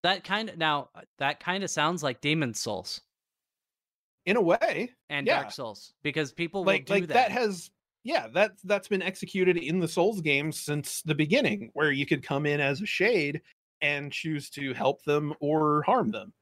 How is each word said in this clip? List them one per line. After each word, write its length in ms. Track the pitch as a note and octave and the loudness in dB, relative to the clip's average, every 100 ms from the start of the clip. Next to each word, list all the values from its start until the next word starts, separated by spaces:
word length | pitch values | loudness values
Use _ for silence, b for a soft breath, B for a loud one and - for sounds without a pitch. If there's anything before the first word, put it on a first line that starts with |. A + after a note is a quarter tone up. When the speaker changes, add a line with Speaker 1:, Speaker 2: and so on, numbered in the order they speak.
Speaker 1:
That 180 | F3 F#3+ | 2 0
kinda, 340 | - G3+ A3 E3 | -2 -2 -2 -2
now, 340 | D#3+ D3 C3 | 0 0 -4
uh, 60 | - - _ | -18 -20 _
that 260 | C#3 D3 | -2 -2
kinda 220 | - F#3+ F#3 | -4 -4 -2
sounds 380 | D#3+ D3+ F3 | 0 0 0
like 160 | C#3+ A#2+ | -2 -2
Demon's 400 | D3 D#3+ C3 G#2+ | 0 0 0 -4
Souls. 400 | A2+ F#2+ - - _ _ _ _ _ _ _ _ _ _ _ _ F3 | -6 -6 -8 -14 _ _ _ _ _ _ _ _ _ _ _ _ 0
Speaker 2:
In 100 | A3+ | 2
a 40 | |
way, 500 | E3+ E3+ E4 D#3+ A#3+ _ _ | 4 4 2 0 -6 _ _
Speaker 1:
And 180 | D3 C#3 | -4 0
Speaker 2:
yeah. 140 | D4+ | 0
Speaker 1:
Dark 100 | G#3+ | -2
Souls, 420 | - A#2 G2+ - _ | -8 -10 -12 -20 _
because 280 | D3+ D#3 C#3+ | -4 -2 -4
people 280 | - E3+ G3 | -4 -6 0
will 60 | F#3 | 2
Speaker 2:
Like, 200 | G3 - | 0 2
Speaker 1:
do 80 | |
Speaker 2:
like, 140 | G3 F3 | 0 4
that 60 | |
Speaker 1:
that. 160 | A#3 A#3+ | 2 4
Speaker 2:
has, 380 | A3 A3 F3+ - _ _ _ | 0 -2 -4 -12 _ _ _
yeah, 240 | A#3 D#4+ A2+ | -2 -2 0
that, 240 | C#3+ G#3 - | 2 2 0
that's 220 | F#3 G3+ - | -2 -2 0
been 160 | G3 | -2
executed 540 | F3+ F#3+ F#3+ F#3+ F3+ E3+ | -2 -6 -6 2 4 2
in 240 | C#3+ F#3 | 0 0
the 80 | D#3+ | 0
Souls 320 | - F#3 G#3 | 2 2 2
games 400 | D#3 C#3 D#3 D3 | 0 0 0 -6
since 420 | - D3 - - | -4 -4 -4 -8
the 120 | D#3 | -2
beginning, 560 | D3 D3+ A#3+ G3 G#2 A2+ | 0 2 2 2 -2 -6
where 180 | C#3+ D3+ | -2 0
you 160 | C3+ C#3 | 0 0
could 160 | D3 | -2
come 240 | - C#3+ D3 | 0 -2 0
in 140 | D3 | 0
as 200 | C#3 C#3 | 0 -2
a 60 | G#3 | -4
shade 540 | - G3 G#3+ D3 D3 b _ _ _ | 0 2 2 0 -6 b _ _ _
and 320 | D3 C#3+ C#3+ | -2 -2 -6
choose 380 | - D#3+ D3+ C3+ | -8 -4 -6 -8
to 220 | - C#3 | -8 -6
help 300 | A#2+ C3 C#3 | 0 0 0
them 300 | - D3 D3+ D3+ | 0 0 0 -4
or 420 | D3 D#3 D3+ D3 | 0 2 4 4
harm 280 | D3 B3+ C3+ | 4 2 2
them. 220 | G#2+ G2+ _ | -4 -10 _